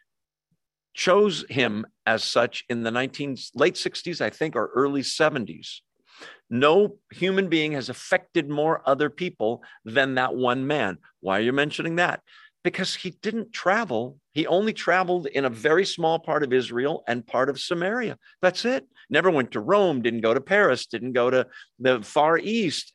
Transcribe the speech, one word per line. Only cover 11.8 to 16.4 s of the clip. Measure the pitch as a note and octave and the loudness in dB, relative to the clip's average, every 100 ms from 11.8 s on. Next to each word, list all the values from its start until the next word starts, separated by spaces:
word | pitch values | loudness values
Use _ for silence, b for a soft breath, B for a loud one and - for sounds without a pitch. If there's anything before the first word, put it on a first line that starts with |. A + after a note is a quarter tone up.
| D#3+ E3 | -4 0
that? | F3 - _ b b _ | -2 -2 _ b b _
Because | F3 - F#3+ - | -4 -4 -6 -6
he | F#3 | -10
didn't | - G#3+ A3+ G#3 | -8 -6 -6 -8
travel. | - F3 G#3 G#3+ A2+ B2 C#3 _ | -4 0 0 0 -4 -4 -10 _
He | D3 D#3 | -4 0
only | F3 A3 | 0 0
traveled | G#3+ - F3+ F3+ F3+ E3 | -2 0 0 2 -2 -2
in | C3+ C3+ | -2 -2
a | |
very | A2+ C#3+ D#3+ G3 | 0 2 2 2
small | - D#3+ E3 | -2 0 0
part | E3 D3+ | 0 -2